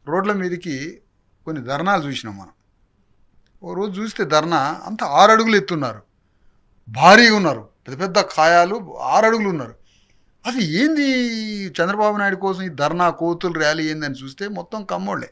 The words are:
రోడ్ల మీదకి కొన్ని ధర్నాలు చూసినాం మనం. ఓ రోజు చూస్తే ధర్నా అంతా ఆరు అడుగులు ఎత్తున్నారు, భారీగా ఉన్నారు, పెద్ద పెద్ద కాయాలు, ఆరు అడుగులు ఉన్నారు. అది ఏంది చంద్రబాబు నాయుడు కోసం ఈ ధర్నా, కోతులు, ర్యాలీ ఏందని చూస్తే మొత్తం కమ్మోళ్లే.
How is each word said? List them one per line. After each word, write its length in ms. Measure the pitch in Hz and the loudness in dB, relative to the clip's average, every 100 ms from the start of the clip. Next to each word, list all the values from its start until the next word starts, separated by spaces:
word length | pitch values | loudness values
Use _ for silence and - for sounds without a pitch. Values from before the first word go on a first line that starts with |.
| 143 | -6
రోడ్ల 240 | 175 196 | -4 -2
మీదకి 680 | 202 180 175 175 135 156 - _ _ _ _ | -2 -4 -6 -8 -10 -10 -16 _ _ _ _
కొన్ని 200 | 160 156 | -12 -10
ధర్నాలు 380 | 120 143 185 196 | -6 -4 -2 -2
చూసినాం 340 | 143 123 113 98 | -4 -8 -12 -14
మనం. 120 | 92 _ _ _ _ _ _ _ _ _ _ _ | -18 _ _ _ _ _ _ _ _ _ _ _
ఓ 120 | 175 | -12
రోజు 280 | 180 208 185 | -8 -6 -6
చూస్తే 220 | 220 - | -8 -6
ధర్నా 560 | 165 156 160 160 139 180 - | 0 0 2 0 -2 -6 -10
అంతా 200 | 214 185 | -8 0
ఆరు 240 | 143 208 | 6 8
అడుగులు 260 | 220 226 208 | 6 4 0
ఎత్తున్నారు, 460 | 196 165 127 107 _ _ _ _ _ _ _ _ - | 0 -4 -6 -8 _ _ _ _ _ _ _ _ -12
భారీగా 480 | 113 165 220 233 214 | 4 8 10 8 4
ఉన్నారు, 320 | 170 120 104 _ - | 0 -2 -8 _ -16
పెద్ద 120 | 131 | -8
పెద్ద 180 | 190 196 | -2 0
కాయాలు, 800 | 190 - 160 175 175 226 170 123 | 0 2 6 6 4 0 -8 -8
ఆరు 260 | 127 170 220 | 0 2 4
అడుగులు 220 | 226 202 | 2 -2
ఉన్నారు. 260 | 160 113 - _ _ _ _ _ _ 233 | -4 -8 -16 _ _ _ _ _ _ -6
అది 180 | 247 | -4
ఏంది 640 | 170 170 302 302 277 254 240 220 214 208 190 | -2 0 0 0 0 0 -2 -6 -8 -8 -6
చంద్రబాబు 500 | 160 175 202 214 208 | -4 -2 0 0 0
నాయుడు 200 | 196 190 | -2 -2
కోసం 260 | 190 185 | -4 -4
ఈ 60 | 185 | -8
ధర్నా, 420 | 143 147 170 175 | -4 -2 0 0
కోతులు, 420 | 160 165 170 185 | 0 -4 -2 -4
ర్యాలీ 380 | 165 151 160 156 | -2 0 0 -4
ఏందని 240 | 156 147 | -6 -8
చూస్తే 340 | 131 135 135 202 | -8 -14 -12 -10
మొత్తం 360 | 190 170 220 | -10 -12 -12
కమ్మోళ్లే. 460 | 190 180 196 170 113 | -8 -6 -6 -6 -10